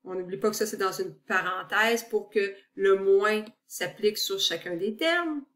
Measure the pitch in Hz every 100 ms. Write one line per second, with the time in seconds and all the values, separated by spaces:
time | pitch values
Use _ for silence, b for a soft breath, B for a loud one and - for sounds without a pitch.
0 | 185 185 180 190 214 220 214 208 190 185
1 | 185 156 - 190 180 185 185 202 226 233
2 | - 214 - 220 196 B _ - 196 196
3 | 196 196 208 214 214 _ _ - 180 -
4 | 208 208 - 196 - 165 175 170 202 220
5 | 320 349 339 294 269